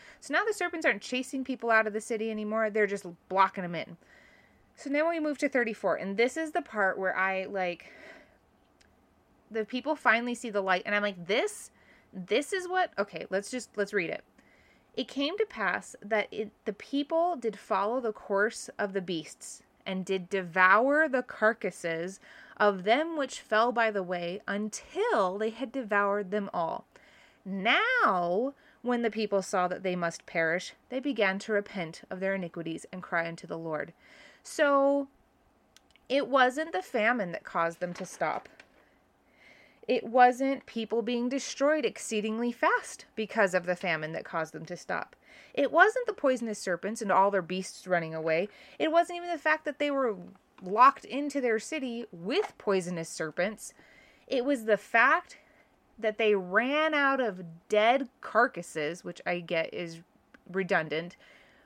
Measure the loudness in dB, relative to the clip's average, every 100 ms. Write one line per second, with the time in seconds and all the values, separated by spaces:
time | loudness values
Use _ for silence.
0 | -20 -18 -4 0 0 0 -2 0 0 0
1 | -2 -6 -6 -6 -6 -4 2 4 2 -2
2 | -4 -4 -4 -4 -4 -2 0 2 0 0
3 | -8 -16 -2 2 2 2 -6 -6 -8 -12
4 | _ -20 -20 -20 _ _ _ -14 -4 0
5 | 0 0 -2 0 0 2 0 0 0 0
6 | -2 0 0 0 -4 -4 -4 0 0 2
7 | -2 0 0 -2 -4 -4 -4 -4 -12 -20
8 | -20 -20 -20 _ _ _ _ _ _ _
9 | _ _ _ _ _ -6 -4 -4 -4 0
10 | 4 4 2 -6 -4 -2 2 2 2 0
11 | 0 -4 0 0 0 -4 -16 _ _ -20
12 | _ -14 -2 -2 0 -4 -2 0 0 -2
13 | -6 -6 -6 -4 -4 -8 -6 -4 -2 -2
14 | -2 -4 -10 _ _ _ _ _ _ -8
15 | -6 -4 -2 -2 -4 -2 -2 -2 -6 -16
16 | -2 -2 0 -4 -8 -8 -10 -10 -6 -4
17 | -2 0 0 0 -4 -6 -2 -2 0 -2
18 | -4 -6 -2 0 0 -2 -10 -4 -4 -4
19 | -4 -6 -6 -14 -18 -18 _ _ -8 -6
20 | -2 -4 -2 -4 0 6 8 8 6 4
21 | 4 0 -2 2 2 2 -4 -6 -4 -4
22 | -6 -10 -18 -20 -16 2 2 4 2 2
23 | 2 -4 -6 -8 0 2 4 2 2 0
24 | -2 -4 -4 -6 -6 -6 -6 -8 -8 -2
25 | 0 2 2 0 -4 -4 -6 -6 0 2
26 | 2 0 -2 -4 -2 -2 -2 -4 -10 -20
27 | -20 -20 -20 _ -8 -2 2 2 2 2
28 | 2 2 2 0 0 -4 _ _ -2 0
29 | 0 -2 0 0 0 0 0 0 -2 -2
30 | -2 -4 -6 0 0 0 -4 -14 _ -6
31 | -4 0 0 0 0 0 0 -6 -8 -10
32 | -12 -6 -2 -2 -4 -8 -8 -8 -10 -14
33 | -4 -4 -4 -6 -10 -8 -6 -6 -6 -12
34 | _ -20 -20 -20 -10 0 4 4 4 2
35 | 0 _ _ _ _ _ _ _ _ _
36 | -4 -2 2 4 4 2 -2 -4 -4 0
37 | 2 0 -2 -6 -6 -2 -2 -2 -8 -8
38 | -12 -4 -4 -4 -8 -18 -20 _ _ _
39 | _ _ _ _ -20 -20 -20 _ -2 -2
40 | 2 6 8 6 0 -2 -6 -6 -2 -2
41 | 0 -2 -2 -4 -6 0 2 2 0 -4
42 | -4 -2 -2 -2 -4 0 2 2 -2 -14
43 | -12 -8 -4 2 2 2 -2 -2 -2 -2
44 | -4 -8 -6 -6 -6 -8 -12 -12 -6 -6
45 | -6 -14 _ -20 -8 -2 2 6 6 4
46 | -4 0 0 0 -2 -6 -4 -4 -4 -4
47 | 2 4 6 4 0 -4 -6 -10 -2 -2
48 | 0 -4 0 0 0 -8 -16 -2 2 4
49 | 2 -2 -4 -2 2 0 0 -2 0 2
50 | 0 -2 -8 -20 _ -14 -2 6 8 6
51 | -2 -6 -4 0 0 0 -2 -6 -4 -6
52 | -10 -10 -2 -2 -2 -4 0 0 0 -4
53 | -6 -6 -6 -2 -2 -4 -14 -18 -20 -20
54 | -20 _ -4 -2 2 0 2 0 4 4
55 | 6 4 0 -16 _ _ _ _ _ -4
56 | -2 2 4 4 2 0 2 2 2 2
57 | 2 2 0 -2 -10 -16 0 4 6 4
58 | 0 _ 0 4 4 2 -8 -4 -4 -4
59 | -10 -8 -4 -4 -2 -2 -2 -4 -8 -12
60 | -18 _ _ -20 -8 -4 0 0 0 -4
61 | -6 -12 -20 -20 -20 _